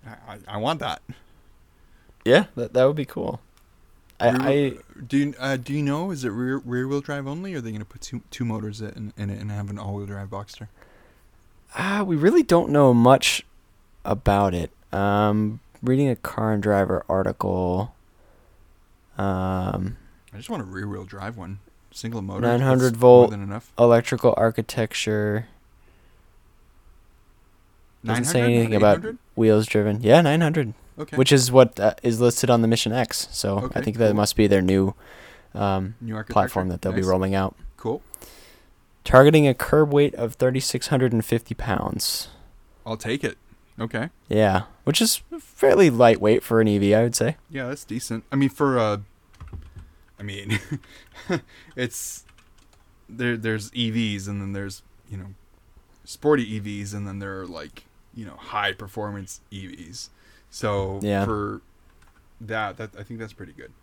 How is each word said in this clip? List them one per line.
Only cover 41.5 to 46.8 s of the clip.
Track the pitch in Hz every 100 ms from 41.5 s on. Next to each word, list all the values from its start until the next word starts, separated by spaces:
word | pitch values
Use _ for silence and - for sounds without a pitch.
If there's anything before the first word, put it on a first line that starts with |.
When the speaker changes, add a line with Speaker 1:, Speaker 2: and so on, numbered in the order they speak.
| -
Speaker 2:
pounds. | - 98 - - - - - - - - _ _ 110
Speaker 1:
I'll | 110
take | 113 139
it. | 156 - _ - _ -
Okay. | 113 113 139 _ _
Speaker 2:
Yeah, | 107 107 92 - - -
which | -
is | 226 - - 330
fairly | - - - - 175
lightweight | 117 120 113 104 110
for | - 113
an | 110
E |
V, | 104